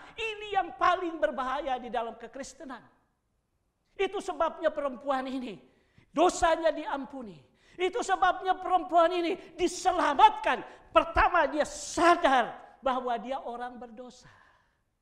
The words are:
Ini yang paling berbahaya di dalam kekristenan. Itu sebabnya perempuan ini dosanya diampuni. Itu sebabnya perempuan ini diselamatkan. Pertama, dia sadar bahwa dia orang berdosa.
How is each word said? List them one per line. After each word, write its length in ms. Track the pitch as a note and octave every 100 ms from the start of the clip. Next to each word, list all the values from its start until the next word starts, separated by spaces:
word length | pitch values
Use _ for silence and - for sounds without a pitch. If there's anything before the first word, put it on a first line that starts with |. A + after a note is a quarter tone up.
| - -
Ini 400 | A4 G#4 G#4+ G4
yang 160 | F4 -
paling 400 | F4 F4+ F4 D#4+
berbahaya 560 | D4 B3+ B3+ C4+ D4 B3+
di 80 | A#3+
dalam 320 | A#3 A3+ A3
kekristenan. 640 | A3+ C4+ C4+ - D4 A#3 - _ _ _ _ _ _ _ _ _ _ -
Itu 240 | F#4+ G4
sebabnya 560 | - D#4 D#4+ E4 D#4+ D4
perempuan 480 | C#4+ A#3+ C#4 C4
ini 320 | C4 C4 B3 F#3 _ _ _ _ _
dosanya 640 | C4+ F4 - E4 D#4+ D#4+ D4+
diampuni. 640 | D#4 C#4 B3+ C4+ A3 D#3 _ _ _ -
Itu 240 | F#4 G#4
sebabnya 560 | F#4 F#4 F#4 F#4 F#4 F#4
perempuan 560 | F4+ F4+ D4+ E4 E4 F4+
ini 240 | E4+ C#4+ - -
diselamatkan. 1120 | F4 - F#4 F4 D4+ C#4+ G#4+ G#4+ D#4 A#3+ - - -
Pertama, 560 | E4 - - G4 F4 C#4
dia 160 | D4+
sadar 1120 | C4+ - - - E4+ E4+ E4 C4 G#3 - - -
bahwa 320 | C4 B3+ B3 A#3
dia 240 | A3+ C#4
orang 400 | E4 A#3+ B3 B3
berdosa. 520 | A#3+ A3 B3 - - - _ _ _ _ _ _